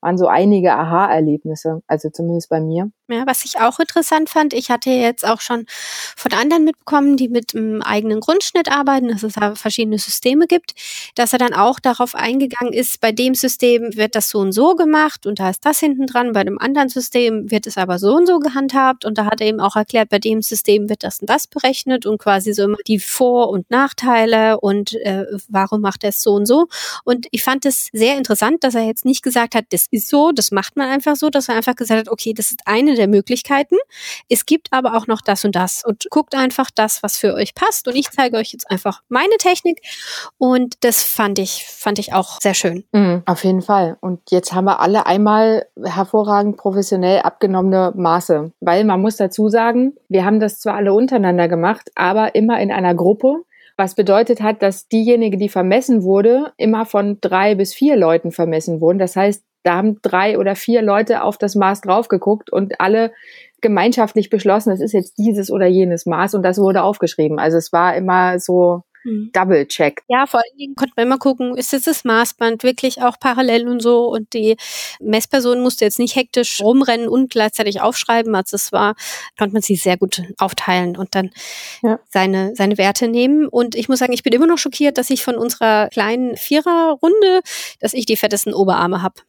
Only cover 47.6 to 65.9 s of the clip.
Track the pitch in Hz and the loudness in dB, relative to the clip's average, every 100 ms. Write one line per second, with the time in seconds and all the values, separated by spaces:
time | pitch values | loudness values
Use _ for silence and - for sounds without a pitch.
47.6 | 190 190 185 190 175 170 - 160 160 _ | 2 2 0 0 0 0 2 0 -2 _
48.6 | 175 175 214 185 208 214 190 190 214 226 | 0 2 4 2 0 0 -4 0 0 2
49.6 | 233 233 262 - _ 190 185 214 214 208 | 2 2 0 -2 _ 0 2 2 0 -4
50.6 | 220 208 202 202 262 254 190 175 170 165 | -6 -2 2 2 2 2 2 2 2 2
51.6 | 170 214 - - 180 202 220 - 220 233 | 0 -2 -8 -2 0 2 2 2 2 0
52.6 | 202 - 180 175 175 220 262 302 - _ | 0 0 0 2 2 2 2 0 -6 _
53.6 | _ - 190 - 196 196 233 233 214 214 | _ -4 -4 0 2 4 4 2 0 0
54.6 | 196 185 - 226 226 240 226 196 202 190 | -2 -2 -2 0 4 2 2 0 -2 0
55.6 | 185 214 262 233 185 196 208 247 294 _ | 2 2 2 2 4 2 4 2 0 _
56.6 | 220 220 220 208 202 202 185 190 202 202 | 0 0 0 -2 -2 -4 -2 2 2 2
57.6 | 190 - 277 262 170 165 170 165 165 160 | -2 0 2 4 4 2 -2 -4 -2 -2
58.6 | 160 160 165 190 180 190 196 202 _ _ | -4 0 0 2 0 0 0 -2 _ _
59.6 | 180 175 214 208 - 180 202 208 196 196 | -2 0 0 -2 -2 0 0 0 -2 -2
60.6 | - 233 214 202 220 233 - 208 208 202 | 0 2 2 0 0 0 -2 -2 -2 0
61.6 | 190 202 196 190 240 190 202 214 - - | 0 0 0 0 2 -2 0 -2 -2 -4
62.6 | 196 - 185 220 226 - - - - _ | -4 -2 0 2 0 -4 -20 -20 -20 _
63.6 | 226 196 208 247 220 220 196 214 196 202 | 0 2 2 2 2 0 0 0 2 2
64.6 | 214 190 226 208 185 - 214 208 196 - | 2 -2 0 0 -2 -2 0 0 -2 2
65.6 | 180 185 185 | 4 4 2